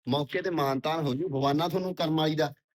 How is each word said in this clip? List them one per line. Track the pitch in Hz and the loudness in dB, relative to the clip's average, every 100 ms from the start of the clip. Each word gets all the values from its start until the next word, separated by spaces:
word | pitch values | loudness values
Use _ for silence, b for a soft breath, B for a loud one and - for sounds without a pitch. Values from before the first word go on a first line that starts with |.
| - | -2
ਮੌਕੇ | 143 143 185 | -2 0 -2
ਤੇ | 180 | -2
ਮਾਨਤਾਨ | 165 139 135 151 160 147 | 0 0 0 -2 -2 0
ਹੋ | |
ਜੂ। | 127 175 | -2 -2
ਹਵਾਨਾ | 135 139 147 170 | 0 2 2 2
ਤੁਹਾਨੂੰ | 185 185 | 0 -4
ਕਰਮ | 175 165 156 | -2 0 2
ਵਾਲੀ | 156 | 2
ਦਾ | 156 147 - _ | 2 0 -4 _